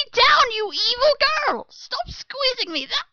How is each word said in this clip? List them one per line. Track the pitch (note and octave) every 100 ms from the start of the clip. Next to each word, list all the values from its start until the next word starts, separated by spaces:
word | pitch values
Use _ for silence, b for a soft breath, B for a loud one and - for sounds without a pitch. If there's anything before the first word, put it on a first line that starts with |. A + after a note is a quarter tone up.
| C#5
down, | - B4 D5 C#5
you | A4 G#4+
evil | C#4+ G#4+ B4 C#5 C#5+ C#5+ D#5 D5
girl! | B3+ -
Stop | - - B4 F5+
squeezing | - - C5 C5+ B4 G4+
me! | D#4+ C4+
That | - D#5+